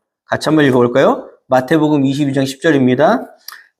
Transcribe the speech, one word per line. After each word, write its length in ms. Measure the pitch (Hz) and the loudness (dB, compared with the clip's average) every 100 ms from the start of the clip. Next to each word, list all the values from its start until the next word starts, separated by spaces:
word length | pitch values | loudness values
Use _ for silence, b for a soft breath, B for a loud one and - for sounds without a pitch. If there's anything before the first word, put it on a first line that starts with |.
| _ _ | _ _
같이 240 | - 113 160 | -8 -4 0
한번 160 | 156 | 2
읽어볼까요? 640 | 139 127 120 131 185 269 - - - | 2 2 2 2 0 0 -8 -14 -2
마태복음 580 | 127 131 160 151 147 | -2 0 0 0 0
이십이 300 | 135 139 143 | -2 -2 -2
장 100 | 135 | -2
십 160 | 135 - | -4 -4
절입니다. 760 | 165 143 123 127 165 247 - - B B B | 0 2 2 2 0 0 -6 -20 B B B